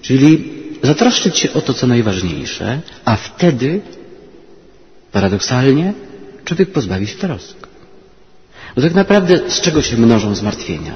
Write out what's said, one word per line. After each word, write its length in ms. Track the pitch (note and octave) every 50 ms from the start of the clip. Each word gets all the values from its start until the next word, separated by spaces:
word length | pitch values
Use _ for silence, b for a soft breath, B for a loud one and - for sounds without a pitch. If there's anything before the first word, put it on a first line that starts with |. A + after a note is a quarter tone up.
czyli 520 | - - B2+ C3+ C3+ D3+ D#3+ D#3 - - - - - - - - -
zatroszczyć 540 | C3 D3+ D3+ A#3 B3 A3+ - - - E3
się 160 | - - C#3+ -
o 80 | -
to, 120 | - - B2+
co 140 | - -
najważniejsze, 920 | B2 A#2+ A#2+ A2+ A2 G2 F#2 F2+ F2 D#2 C#2+ C2+ - - - - G2+ B2 D3 E3 B B B B
a 100 | - A2+
wtedy, 680 | G#2 - - - - - F3 C#3+ A#2 B2+ C#3 E3+ G#3 - - - - - - - - - - - - - - - - _ - _ _ - _ - - _ _
paradoksalnie, 800 | - G2+ F#2+ F#2+ G2 G2 - - B2+ B2 B2+ C#3 C3+ D3 E3+ F#3+ G#3+ - - - - - - - - - -
człowiek 260 | - F3 E3+ F#3+ -
pozbawi 360 | - E3 A#2+ F#2 F#2 F#2 G2+
się 100 | G#2 -
trosk. 500 | - - F#3 C#3+ F2 - - - - - - - - - - - - - - - _ - _ - - - _ B B B B B
Bo 60 | -
tak 120 | C3 E3+ E3
naprawdę 460 | F#3+ F#3+ - G3+ G#3 F#3+ F3 F3+ D#3+ -
z 140 | - - -
czego 200 | - E3+ D#3 D3+
się 160 | C3+ - A#2+
mnożą 380 | A2+ A#2 A#2 A#2 A2 G2+ G#2 G#2
zmartwienia? 580 | F2+ G2+ G#2 G2+ - - - F2+ D2+ D#2 D2+ -